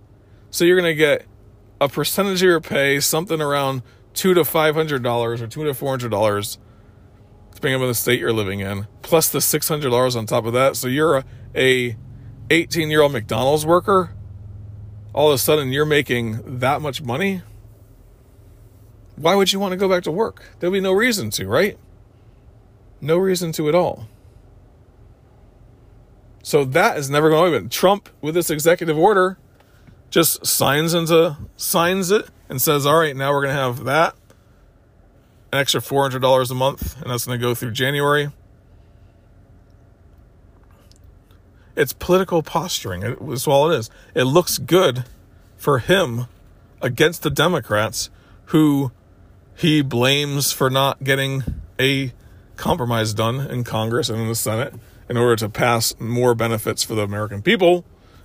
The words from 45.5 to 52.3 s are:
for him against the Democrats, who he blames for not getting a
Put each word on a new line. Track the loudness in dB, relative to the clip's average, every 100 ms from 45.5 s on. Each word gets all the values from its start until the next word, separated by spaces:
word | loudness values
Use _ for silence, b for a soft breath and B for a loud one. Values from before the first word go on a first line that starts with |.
| -6
for | -2 0
him | 2 2 2 -4 -10 -16 -20 -20 -20 -8
against | -6 2 2 2
the | -4
Democrats, | 0 0 0 0 0 0 -4 -10 b b b 0
who | 4 4 2 -2 _ _ _ -20 -20 _
he | -2 2 2
blames | 0 0 2 2 -2 -4 -4
for | -2 0
not | 2 0 -2
getting | -2 -2 -2 -4 -6 -10 -12 -2
a | 0 0 -4 -10 b